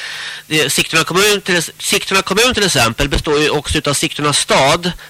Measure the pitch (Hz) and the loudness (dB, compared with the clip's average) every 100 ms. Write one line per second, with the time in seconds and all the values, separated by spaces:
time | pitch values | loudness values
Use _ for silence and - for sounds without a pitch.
0 | - - - - - 156 135 - - 160 | -12 -10 -12 -14 -4 0 0 0 0 0
1 | 156 170 208 202 - 180 156 - - 196 | 0 2 2 2 0 -2 -2 -6 -4 -2
2 | - 190 190 190 247 220 196 143 113 117 | 0 -2 0 2 2 2 0 2 2 0
3 | 143 151 - 147 151 135 - 160 147 139 | -2 -2 0 0 2 0 -2 -2 -2 -2
4 | 143 - 147 143 - 202 135 170 175 165 | -2 -2 -2 0 2 4 4 2 0 -6
5 | - | -10